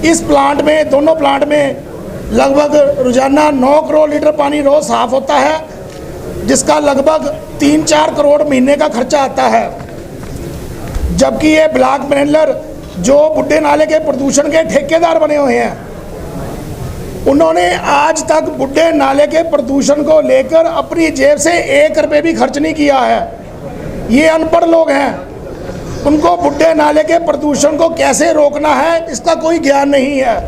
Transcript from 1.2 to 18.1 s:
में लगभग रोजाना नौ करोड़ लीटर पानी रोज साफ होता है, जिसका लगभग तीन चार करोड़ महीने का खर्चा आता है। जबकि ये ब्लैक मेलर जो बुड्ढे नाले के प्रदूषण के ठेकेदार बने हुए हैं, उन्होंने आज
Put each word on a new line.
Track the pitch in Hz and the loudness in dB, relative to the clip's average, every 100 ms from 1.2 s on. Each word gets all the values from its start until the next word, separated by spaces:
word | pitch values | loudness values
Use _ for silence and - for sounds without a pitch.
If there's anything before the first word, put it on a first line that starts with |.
| 277 277 294 | 0 0 0
में | 294 277 - - - - - - | 0 0 -4 -12 -14 -12 -12 -4
लगभग | 220 269 277 294 302 277 277 | 0 2 2 2 2 2 2
रोजाना | 254 247 269 285 302 | 0 2 2 2 2
नौ | 277 254 294 | 2 2 2
करोड़ | 302 302 302 | 2 0 2
लीटर | 294 302 | 2 0
पानी | 302 285 294 | 0 -2 0
रोज | 277 294 | 2 2
साफ | 269 233 233 | 2 -2 0
होता | 262 269 285 | -2 0 0
है, | 285 311 - - - - - - - - 202 | 2 -2 -6 -14 -16 -14 -14 -12 -12 -8 0
जिसका | 269 - 302 | 0 2 0
लगभग | 285 269 285 311 285 - - - | 2 2 2 0 -2 -8 -12 -2
तीन | 285 302 | 2 2
चार | 302 302 311 | 2 2 2
करोड़ | 302 285 294 | 0 2 2
महीने | 294 262 254 285 | 2 2 2 2
का | 302 | 0
खर्चा | 226 254 294 | -2 0 0
आता | 269 - 254 | 0 0 0
है। | 226 202 - - - - - - - - - - - - - - 170 | 0 -2 -8 -14 -16 -16 -14 -12 -12 -12 -12 -12 -12 -8 -4 -2 2
जबकि | 262 233 311 | 2 2 2
ये | 311 311 | 4 2
ब्लैक | 254 262 269 285 | 2 2 0 -2
मेलर | 277 285 302 302 - - - - 180 | 0 2 2 2 0 -8 -14 -12 -4
जो | 185 285 311 | 2 4 4
बुड्ढे | 302 254 302 | 0 0 0
नाले | 302 294 311 | 2 2 2
के | 311 | 0
प्रदूषण | 311 254 277 254 302 | 0 -2 0 0 2
के | 320 | 0
ठेकेदार | 320 - - 320 330 320 | 0 -2 0 0 2 2
बने | 302 294 | 2 2
हुए | 277 | 0
हैं, | 240 226 - - - - - - - - - - - - - - - - | 0 -2 -6 -14 -14 -14 -14 -12 -10 -10 -10 -12 -10 -10 -10 -10 -4 0
उन्होंने | 277 330 339 359 349 - | 2 2 2 0 0 0
आज | 285 302 | 2 2